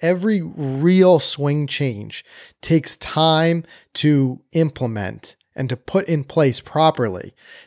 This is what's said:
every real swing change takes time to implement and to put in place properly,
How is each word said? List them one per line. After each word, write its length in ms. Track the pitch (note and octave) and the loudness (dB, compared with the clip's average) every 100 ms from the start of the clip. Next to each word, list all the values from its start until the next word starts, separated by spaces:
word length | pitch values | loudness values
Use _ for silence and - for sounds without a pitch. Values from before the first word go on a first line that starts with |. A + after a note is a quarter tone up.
every 400 | E3 F3+ G#3+ G#3 | -2 0 0 0
real 760 | D#3+ - C#3 C3+ E3+ F#3 F#3 D#3+ | -2 -6 -4 0 4 6 6 6
swing 460 | - - C#3+ D3 C#3+ | 2 -2 -2 -2 -2
change 560 | - C#3 G#2 G#2+ - - - - _ | -4 -4 -6 -12 -16 -20 -20 -20 _
takes 360 | - D#3+ - - | 0 0 0 -6
time 680 | - D#3 D#3+ D#3 E3 E3+ E3 - _ | -6 0 2 4 2 -2 -6 -18 _
to 480 | - D3+ D3 C3 C3 _ | -2 2 2 0 -4 _
implement 800 | E3 D#3+ - B2 G#2+ F#2+ A2 - - _ - | -2 -2 -2 -6 -4 -6 -8 -16 -20 _ -10
and 140 | B2 | -8
to 60 | B2+ | -8
put 300 | - G3 F#3+ | -4 -2 0
in 160 | D#3 | -4
place 380 | C3+ E3 C#3 A#2 | -2 0 0 0
properly, 720 | - D3+ D#3+ D3+ A2+ F#2 - - - - | -4 2 2 2 -2 -6 -12 -18 -20 -20